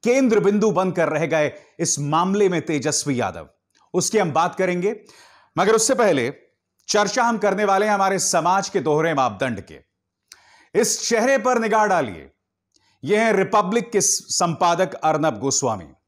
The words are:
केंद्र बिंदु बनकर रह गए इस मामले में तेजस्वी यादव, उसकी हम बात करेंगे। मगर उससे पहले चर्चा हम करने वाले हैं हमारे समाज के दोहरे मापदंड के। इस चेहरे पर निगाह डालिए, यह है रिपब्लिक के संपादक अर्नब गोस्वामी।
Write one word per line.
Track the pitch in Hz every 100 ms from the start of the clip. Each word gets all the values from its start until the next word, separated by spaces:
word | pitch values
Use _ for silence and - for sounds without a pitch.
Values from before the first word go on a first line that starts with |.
केंद्र | 226 254 262 214
बिंदु | 185 208 214
बनकर | 180 185 175 156
रह | 151 160
गए | 156 147 - _ _
इस | 165 -
मामले | 143 156 190 202 196
में | 175 -
तेजस्वी | 151 117 - - 127
यादव, | 104 85 76 _ _ _ _
उसकी | 180 170 220
हम | 180
बात | 147 175 -
करेंगे। | 185 180 185 233 - - - _ _ -
मगर | 196
उससे | 220 - 269
पहले | 226 151 120 143 _ _ _ _ -
चर्चा | 151 185 -
हम | 233 226
करने | 208 190 208
वाले | 196 214
हैं |
हमारे | 208 190 196
समाज | - 180 160 190 190
के | 190
दोहरे | 151 147 160
मापदंड | 151 127 101 135 107
के। | 90 73 _ _ _ _ _ - _ _ _ -
इस | 240 - -
चेहरे | 226 233 269
पर | 220 247
निगाह | 226 220 208
डालिए, | 180 131 85 69 _ _ _ _ _ _ _
यह | 135 208 226
है | 196
रिपब्लिक | 190 190 180 226 233
के | 208
संपादक | - - - - 175 165 180 170 185
अर्नब | - 156 156 156 113
गोस्वामी। | 131 - 127 107 80 65